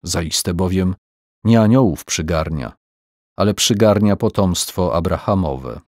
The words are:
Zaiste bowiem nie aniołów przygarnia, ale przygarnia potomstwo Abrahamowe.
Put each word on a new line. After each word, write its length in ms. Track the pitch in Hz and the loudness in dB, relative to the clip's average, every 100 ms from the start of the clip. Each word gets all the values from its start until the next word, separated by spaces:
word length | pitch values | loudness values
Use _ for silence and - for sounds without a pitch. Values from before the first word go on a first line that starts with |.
Zaiste 500 | 85 90 80 - - | -4 -4 -4 -4 -4
bowiem 420 | 85 92 92 92 92 _ _ _ _ | -2 0 0 0 -2 _ _ _ _
nie 180 | 107 113 | 2 4
aniołów 440 | 107 123 120 73 - | 4 4 2 0 -6
przygarnia, 680 | - 80 82 80 78 58 - _ _ _ _ _ - | -6 -2 -2 -2 -6 -8 -14 _ _ _ _ _ -2
ale 160 | 101 | -2
przygarnia 600 | 101 - 107 110 104 104 101 | 0 0 4 4 4 2 2
potomstwo 800 | 110 - 95 87 - - 90 87 | 0 0 0 0 -6 -4 -2 -2
Abrahamowe. 840 | 85 85 - 98 82 65 65 57 _ | -2 -4 -2 -2 -2 -6 -10 -14 _